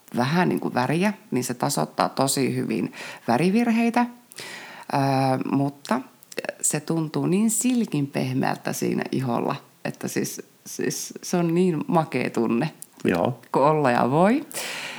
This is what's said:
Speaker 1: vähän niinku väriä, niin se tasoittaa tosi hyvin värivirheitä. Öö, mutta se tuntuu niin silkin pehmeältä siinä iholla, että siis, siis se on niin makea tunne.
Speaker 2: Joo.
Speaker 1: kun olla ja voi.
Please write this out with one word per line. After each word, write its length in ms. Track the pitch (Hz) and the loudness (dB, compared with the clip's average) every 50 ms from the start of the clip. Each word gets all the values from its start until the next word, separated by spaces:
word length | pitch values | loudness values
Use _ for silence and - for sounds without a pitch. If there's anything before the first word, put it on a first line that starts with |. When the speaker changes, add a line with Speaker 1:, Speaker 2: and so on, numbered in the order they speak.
| _ - - | _ -6 -2
Speaker 1:
vähän 320 | 117 127 135 165 180 175 - | -2 0 2 2 2 2 2
niinku 260 | - - - - - | 0 0 -2 -2 -2
väriä, 380 | 123 127 131 147 170 190 214 202 - - - | 0 0 0 0 0 0 0 -2 -4 -8 -4
niin 140 | - 127 123 | -4 -2 -2
se 100 | - 120 | -2 -4
tasoittaa 540 | - 135 147 - 156 156 - - - 92 87 | -4 -4 -2 -2 -2 -2 -2 0 0 0 0
tosi 460 | - - 135 135 - 139 127 123 127 | 2 0 0 2 2 0 0 0 0
hyvin 360 | 127 110 - 113 - - - - - - - - - - - | -2 -2 -2 -2 -2 -2 -4 -6 -10 -14 -14 -14 -8 -2 0
värivirheitä. 800 | 117 127 165 185 190 233 240 240 220 226 233 233 226 240 240 240 - - - - - - - - - - - - - - - - - | 2 2 4 4 4 2 2 2 2 2 2 2 2 2 0 0 -2 -10 -20 -20 -18 -16 -14 -14 -14 -14 -16 -16 -18 -16 -8 -2 0
Öö, 40 | 139 135 139 135 135 135 131 131 127 - - - | 2 2 4 4 4 4 2 2 0 0 0 0
mutta 480 | 139 139 139 139 - - - 220 262 262 - - _ - - - - - - - - | 2 0 0 -2 -4 -4 -2 -2 -2 -4 -8 -16 _ -20 -16 -12 -10 -8 -8 -6 -4
se 200 | - - - 147 | -2 -2 -2 -2
tuntuu 460 | - - 165 165 160 151 - 147 139 | -2 -2 -2 -2 -2 -2 -2 -2 0
niin 240 | 151 175 202 220 226 | 2 2 2 2 2
silkin 560 | - - - 247 254 240 214 - - 147 139 | 2 0 0 2 2 2 0 0 0 -2 -2
pehmeältä 640 | 139 - 143 143 131 127 135 - 98 - - - - - | 0 -2 -2 -2 0 0 0 0 0 -2 -2 -4 -6 -4
siinä 300 | - - 120 - - - - - | -2 -2 -2 -2 -2 -2 -2 -2
iholla, 440 | 120 131 120 117 - - - - - - - _ _ - | -2 -2 0 -2 -2 -2 -2 -4 -6 -8 -16 _ _ -10
että 240 | - - - - 120 | -10 -8 -8 -8 -6
siis, 340 | - - - - - - - - _ _ - | -4 -4 -4 -6 -6 -12 -14 -18 _ _ -20
siis 480 | - - - - 170 - - - - - - - | -14 -8 -6 -4 -4 -4 -6 -8 -10 -12 -14 -8
se 140 | - - | -2 0
on 180 | 175 170 165 165 | 0 2 2 2
niin 300 | 180 190 185 165 147 - | 4 4 2 2 0 0
makea 440 | - 175 165 160 - - 127 - - | 0 0 0 0 0 0 -2 -2 0
tunne. 400 | - 113 117 110 117 120 156 156 - - - - _ - - | 0 0 0 2 2 0 0 -2 -4 -10 -18 -20 _ -4 0
Speaker 2:
Joo. 340 | - 92 85 - - 131 - - - - | 0 2 2 2 0 -2 -4 -6 -2 0
Speaker 1:
kun 100 | 156 135 | 4 4
olla 280 | 151 156 151 147 127 | 4 4 4 4 4
ja 200 | 120 117 120 120 | 4 4 4 4
voi. 360 | 135 160 185 208 254 311 311 - - - - - - - - - - | 4 4 4 4 4 2 -2 -6 -10 -10 -8 -8 -8 -10 -10 -10 -12